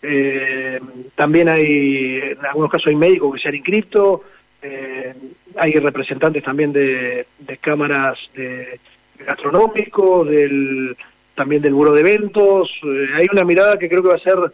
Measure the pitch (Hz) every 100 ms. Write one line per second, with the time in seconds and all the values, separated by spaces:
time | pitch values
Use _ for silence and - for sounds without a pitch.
0 | 147 143 139 135 135 135 131 131 127 127
1 | 127 - 143 160 165 160 156 147 139 139
2 | 131 131 139 143 139 139 156 165 156 151
3 | 170 185 147 135 156 143 139 208 208 214
4 | 196 185 - - _ _ 143 135 135 131
5 | 127 131 131 - _ 156 160 156 143 135
6 | 135 135 151 151 135 139 151 143 139 131
7 | 123 123 120 _ 139 131 - 151 147 143
8 | 135 131 - - 131 127 127 123 _ _
9 | _ _ - 143 214 214 220 214 208 -
10 | 190 180 156 151 143 139 135 135 131 123
11 | - _ _ - 139 147 147 139 147 147
12 | 165 214 208 214 202 196 175 - 147 135
13 | 139 151 180 202 180 175 202 208 170 180
14 | 185 170 180 185 175